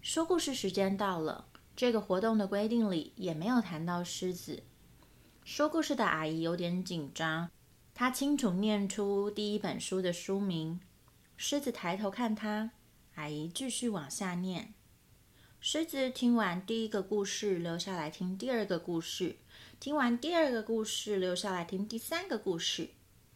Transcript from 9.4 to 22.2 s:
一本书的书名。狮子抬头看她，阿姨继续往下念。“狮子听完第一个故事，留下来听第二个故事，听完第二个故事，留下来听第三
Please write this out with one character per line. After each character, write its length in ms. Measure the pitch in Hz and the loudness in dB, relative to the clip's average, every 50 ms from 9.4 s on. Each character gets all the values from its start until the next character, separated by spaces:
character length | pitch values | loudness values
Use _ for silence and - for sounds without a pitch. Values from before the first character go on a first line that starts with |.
| 208 208 208 | -2 0 -2
一 60 | 214 | 0
本 200 | 208 180 143 - | -2 -2 -4 -4
书 220 | - - 190 185 | -4 -2 -2 0
的 100 | 185 180 | 0 0
书 280 | 175 175 - - 196 196 | -2 -2 -2 -2 -2 0
名。 400 | 202 196 175 165 160 160 165 180 - - - _ _ - _ - _ _ - - | 0 0 0 0 0 -2 -4 -6 -10 -14 -20 _ _ -20 _ -20 _ _ -14 -8
狮 220 | - - - 285 | -4 -2 0 0
子 100 | 285 254 | 0 -2
抬 240 | 226 - - 175 175 | -4 -2 -2 -2 -2
头 140 | 190 214 196 | 0 -2 -2
看 240 | 190 - 247 226 214 | -2 0 0 0 0
她， 380 | 214 214 214 208 214 220 226 - - - - - - - - - | 0 -2 -2 -2 -2 -2 -4 -8 -12 -20 -20 -20 -20 -20 -18 -12
阿 160 | - 151 151 | -8 -8 -6
姨 180 | 151 147 151 165 | -4 -4 -6 -6
继 220 | 175 - 262 262 | -6 -6 -4 -4
续 200 | 233 - - 240 | -4 -2 -2 -2
往 200 | 214 180 147 135 | -2 -2 -4 -6
下 240 | - - 208 185 180 | -6 -4 -4 -2 -2
念。 400 | 175 180 185 180 170 - - - - _ - - _ _ _ - _ - _ _ - - - - - | -2 -2 -2 -4 -4 -6 -10 -16 -20 _ -20 -20 _ _ _ -20 _ -20 _ _ -20 -20 -20 -20 -6
“狮 240 | - - - 302 320 | -4 -2 0 0 0
子 240 | 320 - 277 262 254 | 0 0 0 0 0
听 260 | 254 - 247 240 240 | 2 4 6 6 6
完 300 | 233 214 185 175 180 190 | 6 6 4 2 -2 -2
第 180 | - 226 226 226 | -2 0 0 0
一 40 | 214 | 0
个 160 | 220 208 190 | 0 0 0
故 200 | 190 220 208 202 | 2 2 0 2
事， 360 | 196 - - - 208 190 175 | 0 -2 -2 2 2 2 2
留 180 | 170 170 165 170 | 0 -2 -2 -2
下 180 | 170 196 190 | -2 -4 -4
来 140 | 175 156 151 | -4 -4 -4
听 260 | 160 - 185 185 185 | -4 -4 -2 -2 -2
第 140 | 190 233 254 | -2 -2 0
二 160 | 262 233 214 | 0 0 2
个 140 | 202 185 165 | 0 0 -2
故 200 | 170 - 175 165 | -2 -2 -2 -2
事， 380 | 165 - - - 185 156 - - - - - - - - - - | -2 -4 -4 -2 -2 -2 -4 -6 -16 -20 -20 -20 -20 -20 -18 -12
听 160 | - 269 294 | -6 -2 0
完 220 | 302 262 240 240 240 | 2 4 4 2 2
第 140 | - 302 349 | 0 2 4
二 160 | 339 320 285 | 4 4 4
个 140 | 247 226 214 | 2 0 0
故 200 | 220 226 226 214 | 0 0 0 0
事， 340 | 208 - - - 214 208 190 | -2 -4 -6 -2 0 0 2
留 180 | 185 185 180 | 2 2 0
下 160 | 180 - 208 | 0 -2 -2
来 120 | 185 180 170 | -2 -2 -2
听 240 | 170 - 190 202 214 | -4 -2 -4 -4 -2
第 120 | - 226 | -4 -8
三 280 | - - 320 330 | -6 -4 -4 -4